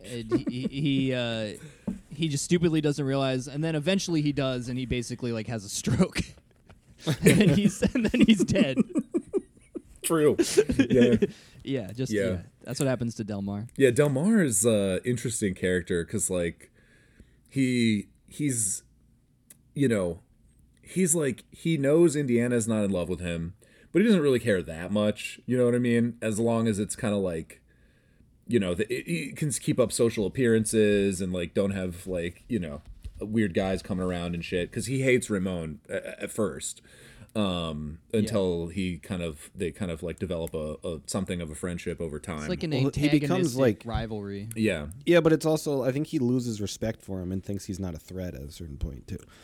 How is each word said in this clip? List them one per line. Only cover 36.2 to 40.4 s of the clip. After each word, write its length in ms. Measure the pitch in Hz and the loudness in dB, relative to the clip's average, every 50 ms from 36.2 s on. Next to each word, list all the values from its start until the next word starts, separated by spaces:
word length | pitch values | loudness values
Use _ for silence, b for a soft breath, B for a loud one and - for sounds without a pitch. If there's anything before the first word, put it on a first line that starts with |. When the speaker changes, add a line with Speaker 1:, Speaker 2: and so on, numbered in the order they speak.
| - | -10
Speaker 2:
at 80 | - | -8
first, 500 | - - 107 92 67 - - - - - B B B B B B B B B B - | -4 -2 -2 -2 -2 -6 -10 -10 -12 -12 B B B B B B B B B B -4
um, 640 | 110 104 95 90 87 85 80 78 76 76 76 80 - _ _ | -2 -2 0 0 -2 -4 -4 -6 -6 -8 -8 -10 -14 _ _
Speaker 1:
Yeah. 80 | - 110 | 0 0
Speaker 2:
until 460 | 104 107 110 104 95 90 87 85 82 85 | 0 0 0 0 0 0 0 -2 -4 -6
he 280 | 85 101 92 92 87 78 | -4 -4 -2 -2 -4 -6
kind 240 | - - 104 87 | -8 -8 -6 -6
of, 300 | 85 85 76 - - - - | -6 -6 -8 -10 -16 -16 -10
they 160 | - 95 82 | -6 -6 -6
kind 200 | 73 - 101 87 | -4 -6 -6 -6
of, 100 | 82 80 | -6 -6
like, 160 | 90 85 87 - | -6 -8 -6 -6
develop 380 | 101 85 87 82 | -6 -6 -4 -4